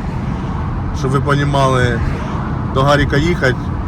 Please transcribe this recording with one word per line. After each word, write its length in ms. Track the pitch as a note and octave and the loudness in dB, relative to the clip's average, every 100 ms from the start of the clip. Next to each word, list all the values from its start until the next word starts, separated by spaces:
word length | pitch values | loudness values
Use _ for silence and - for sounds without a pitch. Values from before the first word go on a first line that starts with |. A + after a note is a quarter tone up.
| - - - - - - - - - - | -2 -4 -4 -4 -4 -4 -4 -4 -4 -2
Щоб 120 | C3 | 0
ви 100 | C3+ | 0
понімали, 800 | C#3 C#3+ C#3+ C#3+ C3 B2+ B2 A2+ - - - - - - - | 2 0 2 2 2 2 2 0 -2 -2 -4 -4 -4 -4 -2
до 80 | C3+ | 0
Гаріка 360 | C#3 C#3+ C#3 C#3+ | 4 4 4 2
їхати 380 | D#3+ F3 C3 A#2 - - | 2 2 2 0 -2 -4